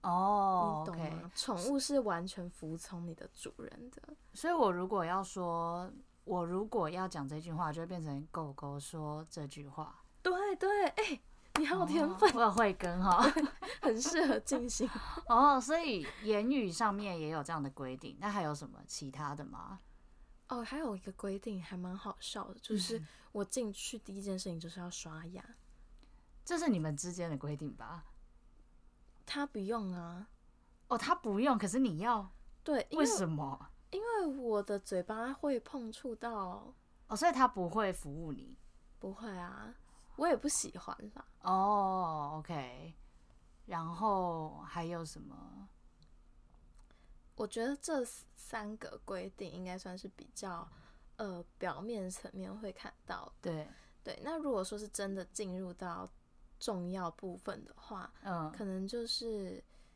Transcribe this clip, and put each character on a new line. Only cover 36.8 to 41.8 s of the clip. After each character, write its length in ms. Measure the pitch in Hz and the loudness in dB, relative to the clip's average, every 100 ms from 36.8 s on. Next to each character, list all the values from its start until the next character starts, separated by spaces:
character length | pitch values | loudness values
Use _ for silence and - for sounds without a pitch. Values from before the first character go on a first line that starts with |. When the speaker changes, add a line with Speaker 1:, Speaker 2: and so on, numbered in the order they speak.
| _ - - | _ -20 -6
Speaker 1:
哦， 100 | 214 | 4
所 120 | 339 | 4
以 40 | |
他 140 | 262 254 | 8 6
不 220 | 196 175 | 6 0
会 240 | 190 202 | 2 2
服 320 | 175 147 147 | 0 -6 -6
务 80 | 160 | -6
你？ 240 | 139 - 131 - - - - | -6 -10 -16 -20 -20 -20 -12
Speaker 2:
不 140 | 196 | -12
会 180 | 190 226 | -10 -10
啊， 420 | 185 175 - 110 - - - - - | -8 -10 -10 -14 -16 -20 -20 -18 0
我 100 | 330 | 2
也 100 | 247 | 4
不 120 | 294 | 2
喜 280 | - - 180 | 0 -2 -8
欢 200 | - - 208 | -10 -10 -12
啦。 100 | - - - | -14 -18 -6
Speaker 1:
哦， 920 | 180 190 196 208 | 2 4 6 4